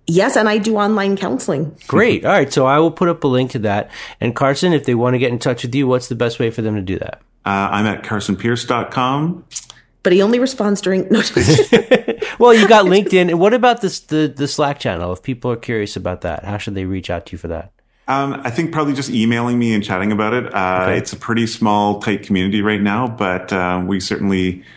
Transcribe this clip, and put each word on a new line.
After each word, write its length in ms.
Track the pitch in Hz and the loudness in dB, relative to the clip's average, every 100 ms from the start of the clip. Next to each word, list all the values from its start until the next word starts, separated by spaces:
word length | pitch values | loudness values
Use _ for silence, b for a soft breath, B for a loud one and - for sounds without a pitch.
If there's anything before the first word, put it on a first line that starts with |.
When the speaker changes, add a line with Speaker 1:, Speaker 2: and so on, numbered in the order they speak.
| - | -2
Speaker 1:
Yes, 300 | 165 226 262 | 0 2 2
and 140 | 214 | 2
I 80 | 214 | 2
do 180 | 208 214 | 0 0
online 400 | 208 214 196 196 | 0 0 0 -2
counseling. 640 | 185 269 - 147 147 - - | -4 -4 -4 -4 -4 -8 -4
Speaker 2:
Great. 380 | 151 226 147 123 | 2 2 2 2
All 60 | |
right. 180 | 190 139 | 2 2
So 140 | - 131 | 2 2
I 140 | 143 | 4
will 120 | 165 | 2
put 160 | 160 175 | 2 -2
up 160 | 170 | 0
a 40 | 147 | 0
link 240 | 127 127 | 0 0
to 80 | 123 | -2
that. 300 | 104 101 - B B - | -2 -2 -4 B B -6
And 160 | 120 117 | -4 0
Carson, 380 | 139 139 180 | 0 2 2
if 100 | 156 139 | 0 2
they 100 | 120 | 0
want 180 | 123 | 2
to 40 | 127 | 0
get 120 | 123 | 0
in 80 | 120 | -2
touch 240 | 139 120 | -4 -4
with 100 | 123 131 | -4 -2
you, 120 | 131 | 0
what's 220 | 127 - | 0 -2
the 60 | 117 | -4
best 240 | 120 113 | -2 0
way 100 | 117 | -2
for 120 | 113 | -2
them 140 | 110 104 | -2 -2
to 60 | |
do 180 | 95 92 | -4 -6
that? 220 | - - _ _ - | -6 -12 _ _ -4
Speaker 3:
Uh, 240 | 98 98 | -2 0
I'm 140 | 101 107 | 0 0
at 180 | 98 | -2
carson 320 | - 104 98 95 | -4 -4 -2 -2
pierce 300 | 117 120 - | -2 -2 0
dot 260 | 123 - | -2 -2
com. 540 | - 127 139 160 175 - B B B B _ | -2 0 0 -2 -4 -10 B B B B _
Speaker 1:
But 100 | - | 2
he 100 | 180 | 4
only 180 | 202 247 | 4 2
responds 420 | 254 - 208 202 | 0 -2 -2 -2
during, 260 | 185 190 185 | 0 -2 2
no, 120 | 233 | 0
just 500 | 214 - - - 427 | 2 2 4 4 4
Speaker 2:
<laughs> 680 | 233 - 262 - 226 - - | 2 4 2 2 -6 -8 4
Well, 140 | 240 | 6
you 140 | 226 202 | 8 8
got 180 | 220 190 | 6 6
LinkedIn. 500 | 185 190 190 180 165 | 4 4 2 2 2
What 180 | 196 | 4
about 260 | 247 247 240 | 4 4 2
this, 220 | 190 - | -2 -6
the, 320 | - 156 151 127 | -4 0 0 -2
the 120 | 143 | -4
Slack 300 | - 143 143 | -2 -2 -2
channel? 340 | 123 87 87 | -4 -4 -4
If 80 | 92 | -6
people 280 | - 123 127 | -6 -6 -4
are 40 | 117 | -4
curious 400 | - 113 104 - | -4 -4 -4 -6
about 260 | 90 90 | -6 -6
that, 220 | 87 78 | -6 -8
how 140 | 95 104 | -6 -8
should 180 | - 98 | -6 -6
they 80 | |
reach 260 | 92 95 90 | -6 -6 -6
out 180 | 87 - | -8 -8
to 40 | |
you 40 | 85 | -12
for 100 | 85 | -8
that? 200 | 82 82 _ _ _ - | -8 -10 _ _ _ -4
Speaker 3:
Um, 360 | 135 139 135 | -2 -2 -4
I 60 | - | -6
think 240 | 120 165 | -4 -2
probably 220 | 156 143 139 | -2 -2 -2
just 140 | 131 | -2
emailing 460 | 117 113 117 120 120 | 0 2 2 0 0
me 160 | 117 | 0
and 80 | 107 | 0
chatting 300 | 101 92 98 | -2 -2 0
about 220 | 107 107 | 0 0
it. 200 | 120 113 | -2 -2
Uh, 340 | 101 92 92 92 | -2 0 0 0
Speaker 2:
Okay. 80 | 87 | 0
Speaker 3:
it's 160 | - | -4
a 20 | - | -8
pretty 320 | - 113 113 | -4 -2 -2
small, 540 | - 110 104 104 101 | 0 0 2 2 0
tight 220 | 113 101 | -2 -4
community 380 | - 95 95 104 | -2 -2 0 0
right 200 | 104 104 | 0 0
now, 260 | 104 104 123 | 0 0 -4
but, 460 | 117 98 90 - | -2 -2 -2 -2
uh, 280 | 98 90 90 90 | -2 0 -2 -2
we 140 | 98 | -4
certainly 600 | 90 107 101 95 92 90 B | -4 -2 0 0 0 -4 B